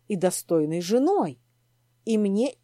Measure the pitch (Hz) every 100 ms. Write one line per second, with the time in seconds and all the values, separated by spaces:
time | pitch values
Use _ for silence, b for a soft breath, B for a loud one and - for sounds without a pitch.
0 | - 196 180 - - 170 151 170 175 233
1 | 302 403 190 123 _ _ _ _ _ _
2 | - 220 208 196 269 -